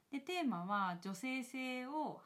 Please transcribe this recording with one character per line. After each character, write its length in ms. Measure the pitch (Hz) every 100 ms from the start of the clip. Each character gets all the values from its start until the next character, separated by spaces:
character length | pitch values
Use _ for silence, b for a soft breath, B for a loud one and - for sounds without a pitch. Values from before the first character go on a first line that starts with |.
| -
で、 100 | 277
テ 200 | 277 359
ー 40 |
マ 220 | 277 175 180
は 320 | 208 185 175
女 120 | 190
性 300 | 185 262 262
性 420 | 247 262 254 254 254
を 340 | 311 247 -